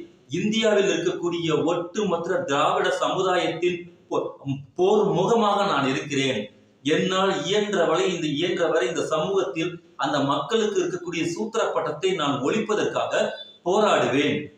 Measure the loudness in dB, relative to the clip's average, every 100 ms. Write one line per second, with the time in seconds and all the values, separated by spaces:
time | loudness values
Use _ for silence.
0 | -8 -20 -8 -4 0 2 2 4 2 0
1 | -2 -2 -2 -2 0 2 2 0 -2 -2
2 | -2 -2 -2 -2 0 0 2 2 0 0
3 | -2 0 0 0 0 0 -2 -2 -8 -18
4 | -6 -4 -4 -6 -8 -8 -6 0 2 4
5 | 4 2 4 4 4 2 2 0 0 -2
6 | -2 0 0 0 -4 -12 _ _ 0 2
7 | 2 2 0 0 0 0 2 2 2 2
8 | 0 -2 -2 -2 -2 0 0 2 0 -2
9 | -2 -2 0 0 0 -2 -4 -6 -14 -6
10 | -2 0 0 0 0 0 2 0 -2 -4
11 | -4 -4 -2 -4 -4 -2 -2 -2 -2 -2
12 | -2 0 0 0 0 0 0 0 0 -2
13 | -2 0 -2 -4 -14 -8 0 2 4 4
14 | 2 2 2 0 -6